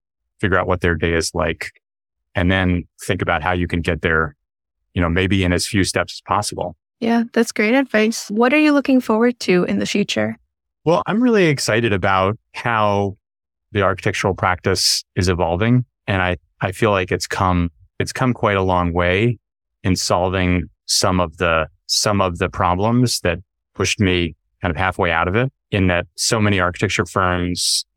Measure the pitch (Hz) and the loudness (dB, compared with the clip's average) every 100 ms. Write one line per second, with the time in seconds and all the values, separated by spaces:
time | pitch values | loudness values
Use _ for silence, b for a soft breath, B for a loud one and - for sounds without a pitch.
0 | _ _ _ - 101 92 92 90 87 82 | _ _ _ -6 0 0 0 0 0 0
1 | 85 82 80 82 82 - - _ _ _ | 0 0 -2 -2 -4 -4 -10 _ _ _
2 | _ _ _ 98 90 95 90 87 - _ | _ _ _ -2 0 2 0 -2 -4 _
3 | - 92 87 82 87 90 85 87 85 80 | -6 -4 -2 -2 0 -2 -2 -2 -2 -2
4 | 85 80 80 - _ _ _ _ _ 95 | 0 0 0 -6 _ _ _ _ _ -2
5 | 85 87 95 98 90 87 - 101 90 95 | 0 0 0 0 2 0 0 0 0 0
6 | 87 - - 98 - - 87 - _ _ | -4 -8 -4 -2 -2 -6 -8 -10 _ _
7 | 226 233 233 226 233 - 214 269 262 214 | -2 -2 0 -2 -2 -2 0 0 0 0
8 | 214 - - 208 247 302 302 285 262 254 | 0 -2 -6 0 2 4 4 2 2 0
9 | - 220 247 247 - 180 - 196 202 202 | 2 2 2 0 0 0 2 -2 -2 -2
10 | 196 214 107 113 _ _ _ _ 151 175 | -2 -2 -4 -6 _ _ _ _ 0 0
11 | - 208 247 214 165 139 - 110 117 98 | 0 0 2 4 4 2 0 0 2 0
12 | 98 95 95 113 _ - 120 110 104 101 | 2 2 2 -2 _ -8 -2 0 2 2
13 | 101 95 _ _ _ _ _ 104 92 95 | -2 -6 _ _ _ _ _ 0 0 0
14 | 110 - 101 87 98 90 98 92 - - | -2 -2 -2 0 0 0 0 0 0 -2
15 | - - 92 87 85 87 113 123 120 _ | -6 -2 0 0 0 0 2 2 0 _
16 | - 95 90 90 _ - 98 - 110 98 | -4 -2 0 -4 _ -6 -6 0 0 2
17 | 92 92 - - 92 90 87 _ - - | 0 -4 -4 -2 0 2 0 _ -20 -8
18 | - - 131 117 110 98 95 90 87 85 | -6 -2 -2 0 0 0 2 2 0 0
19 | 87 92 120 117 _ _ _ _ 101 - | 0 2 0 -2 _ _ _ _ -2 -2
20 | - 95 92 95 90 90 76 _ - - | 0 0 0 0 0 0 -2 _ -6 -2
21 | 101 90 85 - 87 80 78 _ - - | 0 0 -2 -2 0 0 -2 _ -6 -2
22 | 110 98 92 87 90 - 92 90 107 120 | 0 0 0 -2 -4 0 0 2 2 2
23 | 120 - 90 87 - _ _ - 92 - | 0 0 -2 -4 -8 _ _ -6 -4 0
24 | 95 90 85 - _ _ 90 80 92 95 | 0 2 -2 -6 _ _ -4 -2 -2 0
25 | 87 82 87 107 135 _ - 104 92 87 | 0 2 0 0 -2 _ -6 0 2 2
26 | 95 - - 113 104 98 90 87 98 - | -2 -6 -2 0 2 2 0 0 -4 -2
27 | 101 98 92 90 87 87 - - - | -2 0 0 0 -2 -4 -2 -4 -6